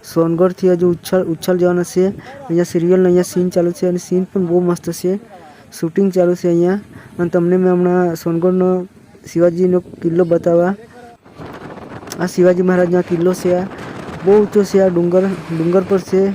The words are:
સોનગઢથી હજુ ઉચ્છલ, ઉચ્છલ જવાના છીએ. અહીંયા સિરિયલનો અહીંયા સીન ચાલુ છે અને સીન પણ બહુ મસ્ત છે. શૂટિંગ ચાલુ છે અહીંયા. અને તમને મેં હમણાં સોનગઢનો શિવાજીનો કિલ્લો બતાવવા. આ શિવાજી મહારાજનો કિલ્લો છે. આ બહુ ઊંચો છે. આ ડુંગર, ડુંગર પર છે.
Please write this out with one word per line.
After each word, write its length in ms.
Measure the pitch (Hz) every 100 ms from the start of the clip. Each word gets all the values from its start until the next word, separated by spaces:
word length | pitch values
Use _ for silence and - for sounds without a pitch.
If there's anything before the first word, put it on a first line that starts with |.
| -
સોનગઢથી 560 | 165 165 165 185 180 185
હજુ 180 | 175 180
ઉચ્છલ, 320 | 170 - 185
ઉચ્છલ 360 | - 165 - 180
જવાના 240 | 175 175
છીએ. 240 | 175 185 185 196 - - -
અહીંયા 180 | 165
સિરિયલનો 400 | 175 175 170 185
અહીંયા 180 | 185 180
સીન 260 | 180 180 180
ચાલુ 220 | 180 175
છે 160 | 175 180
અને 120 | 180
સીન 260 | - 180
પણ 220 | 185 202 175
બહુ 140 | 175
મસ્ત 300 | 180 175 170
છે. 300 | 170 180 196 - - - - - -
શૂટિંગ 320 | 165 165 196
ચાલુ 220 | 185 175
છે 140 | 180 175
અહીંયા. 320 | 170 175 202 - - - -
અને 100 | 175
તમને 280 | 180 170 185
મેં 160 | 185
હમણાં 440 | 180 180 180 180 160
સોનગઢનો 680 | 170 170 180 185 185 185 180 - - - -
શિવાજીનો 540 | 165 175 170 185 180
કિલ્લો 440 | - - 170 170
બતાવવા. 500 | 175 165 170 170 175 202 233 247 240 - - - - - - - - - - -
આ 60 | 180
શિવાજી 360 | - 180 180
મહારાજનો 400 | 185 180 180 180
કિલ્લો 300 | 175 170 180
છે. 240 | 180 185 180
આ 100 | 190 - - - - -
બહુ 80 | 175
ઊંચો 300 | 208 202 208
છે. 180 | 190 196
આ 80 | 190
ડુંગર, 360 | 175 175 185 190 180 156 165
ડુંગર 240 | 165 185 185
પર 100 | 196
છે. 280 | 180 190 196